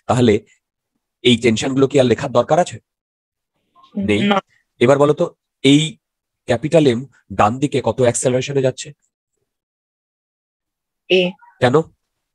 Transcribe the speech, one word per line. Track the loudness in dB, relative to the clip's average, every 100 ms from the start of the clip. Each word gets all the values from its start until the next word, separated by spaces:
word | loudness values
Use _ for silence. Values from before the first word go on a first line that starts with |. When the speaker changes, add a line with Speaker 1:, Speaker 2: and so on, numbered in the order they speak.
| -4
Speaker 1:
তাহলে | 0 2 0 -4 _ _ _ _ _ _ _
এই | 0 2
টেনশনগুলো | 0 -2 -2 -2 0
কি | 0
আর | 0
লেখার | -2 -2
দরকার | -2 0 0
আছে? | -2 -6 _ _ _ _ _ _ _ _ _ _ _
নেই। | -6 -2 0
Speaker 2:
না। | 0 -2 -4 _ _ -2
Speaker 1:
এবার | 2 4
বলো | 2
তো, | 0 -4 -8 _ _
এই | 2 2 0 -10 _ _ _ _ -6
ক্যাপিটাল | -4 0 2 2
এম | 0 -6 _ -8
ডান | -2 -2 0
দিকে | -4 -4
কত | -4 -2
অ্যাক্সেলারেশনে | -2 0 -2 -2 -4 -4
যাচ্ছে? | -4 -6 -14 -20 _ _ _ _ _ _ _ _ _ _ _ _ _ _ _ _ _ _ _ _ -2
Speaker 3:
এ। | 0 -2 -6 _ -2
Speaker 1:
কেন? | 0 0 -2 _ _ _ _